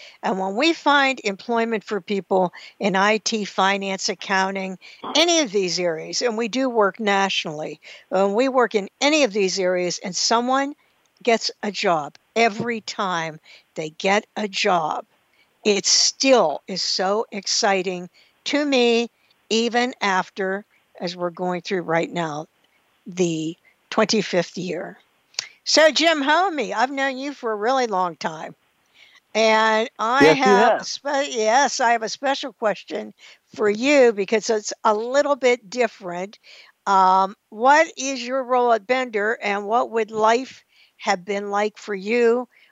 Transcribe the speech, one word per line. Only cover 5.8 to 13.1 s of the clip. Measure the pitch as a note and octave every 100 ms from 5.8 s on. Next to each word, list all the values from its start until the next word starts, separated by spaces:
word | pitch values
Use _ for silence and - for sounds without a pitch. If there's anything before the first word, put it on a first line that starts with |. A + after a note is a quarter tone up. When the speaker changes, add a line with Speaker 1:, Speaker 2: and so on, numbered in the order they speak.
| F3+ D#3+ E3+ E3+
Speaker 1:
and | B3 A3
we | A#3
do | B3 C4+
work | A#3 G3 -
nationally, | G#3+ G3 G3 - F3 D3+ D#3+ D3+ - - -
when | F#3 G3+
we | G3+ C4+
work | B3+ A3+
in | G#3+ F#3+ -
any | C#4 D#4
of | B3+
these | G3+ F#3 F#3+
areas | F3+ F3+ F3+ -
and | G3+ E3+
someone | - A#3 A#3+ C4 C#4 D4 _ _ _ _
gets | G#3+ A3+ - -
a | G#3
job, | F#3 G3+ E3 D3 _ _ A3
every | A#3 G#3 A#3 A3+
time | - - G3